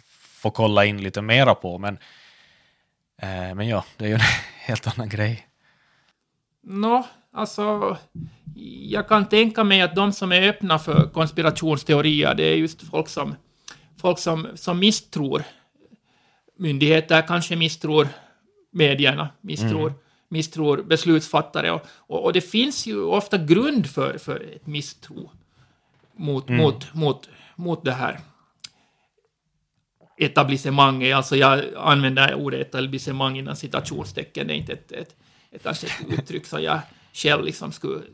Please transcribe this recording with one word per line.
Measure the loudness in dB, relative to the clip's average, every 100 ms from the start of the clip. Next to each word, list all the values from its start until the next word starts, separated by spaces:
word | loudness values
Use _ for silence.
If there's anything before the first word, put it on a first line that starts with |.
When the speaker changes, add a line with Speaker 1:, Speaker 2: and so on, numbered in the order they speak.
| _ _
Speaker 1:
få | -20 -6 -4
kolla | 2 4 6
in | 4 2
lite | -6 -4
mera | 2 6 6
på, | 4 -2 -8
men, | -8 -10 -14 -20 -20 _ _ _ _ _ _ _ _ _
eh, | -10 -8 -8
men | -6 -2
ja, | -2 -4 -6
det |
är | 0
ju |
en | 2
<laughs> | 2 0 -6 -12
helt | -6 -6 -4
annan | -6 -6
grej. | -4 -2 -4 -10 _ _ _ _ _ _ _ _ _ _ _
Speaker 2:
Nå, | -10 -4 0 0 0 -10 _
alltså, | -8 -8 -4 -4 -2 -2 -4 -12 -16 -16 -18 -20 -18 -18 -14
jag | -6 -4 2
kan | 2 4
tänka | 4 4 2
mig | 4 4
att | 4 2
de | 0
som | 0 2
är | 4 4
öppna | 2 0 0
för | 4 4 4
konspirationsteorier, | 2 -2 0 0 0 0 0 2 2 2 2 2
det | 2
är | 2 2
just | 0 -4
folk | -8 -6 -4
som, | -6 -8 -10 _ _ -20 -20 _ -4
folk | -2 0
som, | -2 -4 -6
som | -8 -4 2
misstror | 4 2 -2 -6 -2 -4 -6 -16 _ _ _ _ _ _ _ _ _ -6
myndigheter, | -4 2 4 4 4 2 4
kanske | -2 -2 -2
misstror | -2 -2 0 2 2 -2 -20 _ _ _ _
medierna, | 2 2 4 2 0 -4 -10
misstror, | -10 -4 -2 0 -2
Speaker 1:
Mm. | -6 _ _ -8
Speaker 2:
misstror | -6 -4 0 2 2
beslutsfattare. | 2 2 4 4 4 0 0 -2 -2
Och, | -2 -6 -20
och, | -8 -2
och | 0
det | 0
finns | 0 0 0 -2 -6
ju | -4
ofta | 0 0 0 0
grund | 4 4 4 0 -2
för, | -2 -4 -4
för | -8 -10 -12 -16
ett | -10
misstro | -10 -10 -14 -18 -18 -18 -20 _ _ _ _ _ _ _ -10
mot, | -6 -4 -2
Speaker 1:
Mm. | 2
Speaker 2:
mot, | 2 2 -6
mot, | -2 -2 -2 -8 -20 -20 -10
mot | -6 -4
det | -4
här | -4 -4 -6 -14 _ _ _ -20 _ _ _ _ _ _ _ _ _ _ _ _ _ _ -4
etablissemanget. | 0 2 2 0 0 4 4 4 0 0
Alltså, | 2 4
jag | 6 4 0 -2
använder | 2 4 2 2 2
ordet | 2 -4 -6 -6
etablissemang | -6 -6 -6 -6 -4 -4 -4
inom | -8 -10
citationstecken. | -6 -6 -6 -8 -10 -10 -10 -8 -6
Det |
är | -6
inte | -8
ett, | -12 -14
ett, | -16 -16 _ _ _ _
ett, | -12
kanske | -10 -8 -8
ett | -10 -8 -8
uttryck | -6 -10 -10
som | -6
jag | -4 -4 -6 _ _
själv | -4 0 0
liksom | -2 -8 -12
skulle | -10 -8 -10 -12